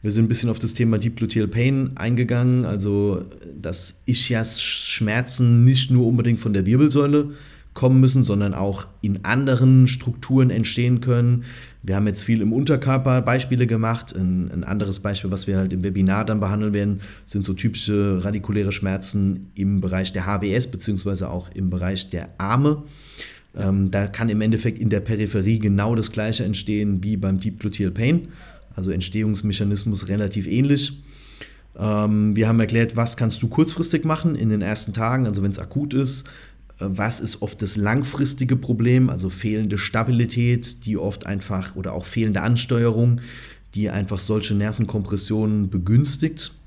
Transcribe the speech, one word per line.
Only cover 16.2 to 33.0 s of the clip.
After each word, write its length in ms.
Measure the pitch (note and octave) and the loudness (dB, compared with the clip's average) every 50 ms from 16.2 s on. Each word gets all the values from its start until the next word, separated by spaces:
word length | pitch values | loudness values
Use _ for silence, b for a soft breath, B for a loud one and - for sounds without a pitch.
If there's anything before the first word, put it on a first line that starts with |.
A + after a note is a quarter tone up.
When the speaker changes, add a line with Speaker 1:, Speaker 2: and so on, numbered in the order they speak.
| A2 | 0
Speaker 1:
dann 160 | A2 A2 G#2+ | 0 0 0
behandeln 340 | G2+ F#2+ G2+ G#2 G#2+ G#2+ G2+ | 0 0 0 0 0 0 0
werden, 280 | G#2 G2+ G#2 G2+ F#2+ B B B B B | 0 0 0 -2 -2 B B B B B
sind 180 | B - G2+ F#2+ | B -4 -4 -2
so 100 | - F#2 | -2 -4
typische 680 | F2+ - A2+ G2+ - - - G#2 G2+ G2+ G2+ F#2+ F#2 F2+ | -2 -2 -2 -2 -2 -4 -2 0 2 2 2 0 0 0
radikuläre 480 | G2+ G#2 G#2 F#2+ - G#2 G#2 G2+ G2 | -2 -4 -4 -4 -2 -2 0 0 0
Schmerzen 800 | G2 - - F#2+ F#2+ G2 F#2 - - G#2 G2 G2 F#2+ F#2 - - - | -2 -2 -2 -2 -2 -2 -4 -4 -2 0 0 0 0 -2 -6 -14 -8
im 280 | - G2 G2 G2+ G2 | -2 -2 0 0 0
Bereich 320 | F2+ F#2 F#2 F#2 F#2+ F#2 - | 0 0 -2 -2 -4 -2 -4
der 120 | G2 F2+ | -6 -4
H 160 | F#2+ G2+ G2 | -2 -2 -2
W 120 | F#2+ G2+ F#2+ | 0 0 0
S 180 | A#2+ B2+ - | 0 -2 -2
beziehungsweise 580 | - F2 - - G#2 F#2 F#2 G2+ G2 F2+ F#2+ B1+ | -8 -8 -4 -4 -4 -4 -2 -4 -4 -4 -4 -6
auch 200 | C#2+ F2+ F2 - - | -6 -8 -10 -10 -8
im 160 | - G2 F#2 | -4 -4 -2
Bereich 400 | F#2 F2+ F2 F#2 G2 F#2+ - - | -2 -2 -2 -2 -4 -4 -6 -6
der 200 | - E2+ D#2+ - - - | -8 -8 -8 -10 -10 -8
Arme. 460 | F#2+ G2 A2+ B2+ C#3+ D3 D3+ D3 D3 B B B B B B B B B B B B B _ | -4 0 0 2 4 2 2 0 -4 B B B B B B B B B B B B B _
Speaker 2:
Ja. 140 | - G2+ F#2+ | -4 -2 0
Speaker 1:
Ähm, 220 | F#2+ G2 G2 F#2+ | 2 2 2 2
da 160 | F2+ G2+ G2+ G#2 | 2 0 -2 -2
kann 220 | G#2 - A#2 A#2 | -4 -2 -2 0
im 100 | G#2 G#2+ | 0 0
Endeffekt 400 | G#2+ A2 A2 A2+ - A#2+ - - | 2 2 0 0 0 -4 -4 -2
in 100 | A#2 A2 | -2 0
der 120 | G#2+ G#2 | 0 0
Peripherie 580 | - - A#2 G#2+ G#2+ G2 - G#2+ F#2+ G2+ A2+ A2 | 0 -2 -2 -2 -2 -2 0 0 0 2 0 2
genau 340 | G#2+ G#2 G2 G2 G2+ A2 A#2+ | 2 2 2 2 2 0 0
das 180 | A2+ G#2+ - - | 0 -2 -4 -4
Gleiche 320 | A2 G#2+ A2 A2+ - A#2 | -4 -2 -2 -2 -2 -2
entstehen 580 | F#2+ G#2+ - - - G#2+ G#2 G#2 G#2 G2+ F#2 F#2 | -2 -4 -4 -4 -2 -2 0 0 0 -2 -2 -2
wie 140 | G2+ G#2+ F#2+ | -2 -2 -2
beim 220 | G2 G2 F#2+ F#2 | 0 0 0 0
Deep 200 | F#2+ A2 F#2+ - | -2 -4 -6 -4
Gluteal 320 | - G#2 - - G2+ F#2 | -6 -8 -4 -2 -2 -2
Pain. 380 | F2 G2+ A2+ B2+ D#3+ F3 E3+ B B B B B B B B B - | -2 0 0 2 2 0 -2 B B B B B B B B B -10
Also 160 | - F#2 F#2+ | -6 -4 -2
Entstehungsmechanismus 1160 | E2 F2+ F#2 - - G#2+ A2 G#2+ G#2+ F#2 G2+ G#2+ F#2+ G2 A2 G2+ G2+ G2 G2+ A#2 G#2 F#2+ - F#2 | -2 -2 -4 -4 -2 -2 0 0 -2 -2 -2 -2 -2 0 0 -2 -2 -2 -2 -4 -4 -4 -4 -4
relativ 400 | G2 G#2 G#2 G2 G2 G#2+ F#2 - | -2 -2 -2 -2 -2 -4 -4 -2
ähnlich. 540 | F2+ A#2+ C3+ C#3 C#3+ C#3+ C#3+ - - B B B B B B B B B B B B B B B - - | 0 0 2 2 2 0 0 -4 -8 B B B B B B B B B B B B B B B -10 -4
Ähm, 580 | F#2+ G#2+ G#2+ G#2 G#2+ G#2+ G#2+ G#2 G#2 G#2+ G#2 | -2 0 0 2 2 2 2 2 2 2 2
wir 120 | G#2+ A2 A2 | 2 2 4
haben 120 | A2+ A2+ | 4 4
erklärt, 360 | A2+ G#2 A2+ A#2 A#2 A2+ - | 2 2 2 2 2 2 0
was 220 | A#2+ | -2